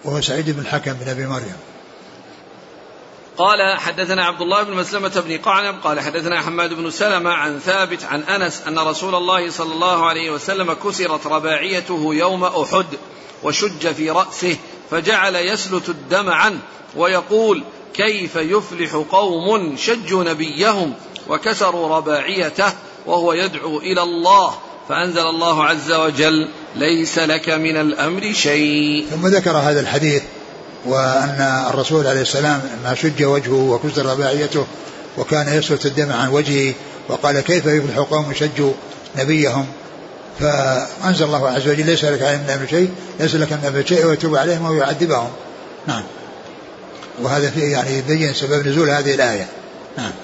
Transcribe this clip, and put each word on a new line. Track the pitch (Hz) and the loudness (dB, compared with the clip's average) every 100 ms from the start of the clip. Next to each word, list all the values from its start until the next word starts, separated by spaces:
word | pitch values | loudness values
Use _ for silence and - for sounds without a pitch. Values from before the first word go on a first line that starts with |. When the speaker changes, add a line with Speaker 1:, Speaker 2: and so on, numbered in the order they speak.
Speaker 1:
وهو | 147 147 | -4 -2
سعيد | 131 135 156 | 0 -2 -2
بن | 143 | -4
الحكم | 135 147 139 | -2 -4 -4
بن | 131 127 | -6 -6
أبي | 127 135 | -6 -4
مريم. | 131 107 92 - - - - - - - - - - - - - - - - - - | -6 -8 -14 -18 -20 -20 -20 -20 -20 -20 -20 -20 -20 -20 -20 -20 -20 -20 -20 -18 0
Speaker 2:
قال: | 185 208 190 196 | 2 4 2 0
"حدثنا | 175 165 180 190 | -4 -4 -2 0
عبد | 175 165 | 0 -2
الله | 175 202 | 0 0
بن | 208 | 0
مسلمة | 185 180 202 190 190 165 | -2 -2 -2 -2 -2 -2
بن | 160 | -2
قعنب | 214 196 202 190 | 2 2 2 -4
قال: | 156 147 | -2 -2
حدثنا | 143 160 165 170 | -2 -4 -2 -2
حماد | 156 170 170 | -2 -2 -2
بن | 165 165 | -2 -6
سلمة | 151 214 185 175 | 0 2 2 2
عن | 170 151 143 | 0 -2 -4
ثابت | 170 196 185 170 | -2 0 0 -4
عن | - 143 | -4 -6
أنس | 151 196 180 160 160 | -2 -2 -2 -4 -4
أن | 160 | 0
رسول | 156 151 185 | 0 -2 -2
الله | 180 180 185 175 | -2 2 0 0
صلى | 160 160 | -4 -6
الله | 160 175 175 165 | 0 2 4 2
عليه | 160 165 | 2 -2
وسلم | 147 156 196 180 | -4 -4 -2 -2
كسرت | 156 202 185 175 156 151 | -2 -4 -2 -2 -2 0
رباعيته | 156 156 151 175 185 180 175 151 | 0 0 0 0 -2 -2 -2 0
يوم | 151 175 185 | 2 2 2
أحد | 180 165 143 190 175 143 - - - - | 0 0 2 2 0 -6 -14 -20 -20 -6
وشج | 151 147 208 160 165 | -2 0 -2 -2 -4
في | 143 156 | -2 0
رأسه، | 160 185 - 180 160 - - - | 2 0 0 -2 -2 -6 -20 -4
فجعل | 165 165 220 196 180 | -2 2 2 2 2
يسلت | 175 208 196 185 175 | -2 -2 -2 -4 -4
الدم | 160 135 180 196 | -8 0 0 2
عنه | 160 202 170 - - - 143 | 4 2 0 -10 -20 -14 0
ويقول: | 175 185 175 214 226 175 - - - | 2 2 2 2 4 2 -2 -16 -12
كيف | - 214 208 175 165 | -2 0 0 -4 -4
يفلح | 160 208 - 175 160 151 151 | 0 0 0 -6 -4 -2 2
قوم | 190 202 170 180 220 170 131 | 2 4 0 2 0 0 -2
شجوا | - 233 165 185 | -2 -2 0 0
نبيهم | 170 156 160 147 202 208 165 120 - - - | 0 -2 -4 0 2 2 -2 -4 -14 -16 -4
وكسروا | 151 214 208 196 175 160 160 | -2 0 0 0 2 0 0
رباعيته | 156 147 139 190 160 151 196 190 - - - | 2 0 0 -2 -2 2 0 0 -14 -14 -2
وهو | 175 170 | 2 2
يدعو | 165 185 151 147 151 | 2 0 -2 -6 -4
إلى | 175 180 | -2 0
الله، | 175 170 170 196 175 - - - - | 0 0 6 6 6 -2 -12 -18 -6
فأنزل | 143 180 170 165 | -2 0 0 0
الله | 165 170 156 | 2 2 4
عز | 151 160 143 | 4 2 2
وجل: | 165 160 135 156 156 156 - - - | 2 2 4 4 4 0 -6 -12 -2
ليس | 147 165 160 - | 2 2 0 0
لك | 160 160 160 | 2 0 0
من | 160 160 156 | 0 0 0
الأمر | 151 147 143 185 208 | 0 0 -2 -2 -2
شيء". | 208 147 147 147 147 147 147 151 | 0 2 2 2 2 2 0 -2
Speaker 1:
ثم | 156 180 | -2 2
ذكر | 190 180 | 4 4
هذا | 156 143 147 | 2 4 2
الحديث، | 127 143 151 143 - - - - - - 123 | 2 0 2 0 -2 -16 -16 -18 -18 -10 -2
وأن | 131 131 127 139 139 135 131 127 | 2 2 2 0 0 0 0 0
الرسول | 127 131 156 139 | 0 2 2 4
عليه | 135 | 2
السلام | 127 135 151 143 135 113 | 0 2 2 0 -2 -8
ما | 120 | -4
شج | 127 160 135 | 0 0 2
وجهه | 143 143 135 | 2 2 2
وكسر | 135 135 120 147 147 135 | 2 4 2 0 0 0
رباعيته | 131 139 143 147 151 135 - - - - - | 0 0 0 0 0 -2 -8 -16 -16 -12 -6
وكان | 123 151 143 151 | 0 0 2 2
يسلت | 143 143 143 | 2 0 0
الدم | 135 147 | 0 0
عن | 120 131 | 0 2
وجهه، | 143 147 139 135 123 - - - | 2 2 2 2 -2 -10 -16 -6
وقال: | - 143 143 | 0 2 2
كيف | 135 175 147 | 2 2 4
يفلح | 151 143 120 | 2 2 0
قوم | 143 151 147 | 0 0 0
شجوا | 139 151 147 143 135 - - - 139 | -2 -2 2 0 0 -8 -16 -10 -4
نبيهم، | 135 156 143 127 135 - - - - - - - | 2 4 4 2 -4 -8 -16 -18 -18 -18 -16 -2
فأنزل | 151 143 135 131 123 - 185 180 | 2 2 2 2 -2 -4 0 2
الله | 151 147 131 | 2 2 2
عز | 127 139 | 2 2
وجل: | 147 156 | 2 4
ليس | 160 | 2
لك | 151 139 | 2 2
من | 135 143 | 2 0
الأمر | 143 135 131 | 0 -4 0
شيء، | 156 185 185 - - | 2 2 0 -12 -2
ليس | 156 | 0
لك | 160 156 | 2 0
من | 151 | 0
الأمر | 143 139 139 | 0 0 2
شيء، | 180 165 | 4 4
ويتوب | 151 160 151 | 2 2 2
عليهم | 165 165 165 | 2 0 0
ويعذبهم. | 156 135 147 170 131 120 - - - - - - | 2 2 2 2 2 0 -8 -14 -16 -16 -12 -6
نعم. | 117 92 - - - - - - - - - - - | -6 -6 -14 -16 -16 -18 -18 -18 -18 -18 -18 -16 -6
وهذا | 123 143 143 | 0 2 0
فيه | 147 147 | 0 0
يعني | 139 127 135 | 0 0 -2
يبين | 131 156 151 | 0 0 2
سبب | 120 139 147 143 | 0 0 0 2
نزول | 143 156 | 2 4
هذه | 143 143 | 2 2
الآية. | 135 123 107 92 - - - - - | 2 2 2 -6 -12 -16 -18 -14 -8
نعم. | 113 - | -8 -8